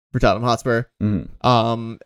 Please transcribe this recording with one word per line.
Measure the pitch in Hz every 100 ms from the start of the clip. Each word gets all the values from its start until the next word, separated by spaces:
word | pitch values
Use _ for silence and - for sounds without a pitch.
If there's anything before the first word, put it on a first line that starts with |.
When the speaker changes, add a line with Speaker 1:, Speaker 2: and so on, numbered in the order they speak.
| _
Speaker 1:
for | 127
Tottenham | 110 101 120
Hotspur. | 117 127 117 123 -
Speaker 2:
Mm-hmm. | 104 95 - - 127
Speaker 1:
Um, | 120 113 117 113 113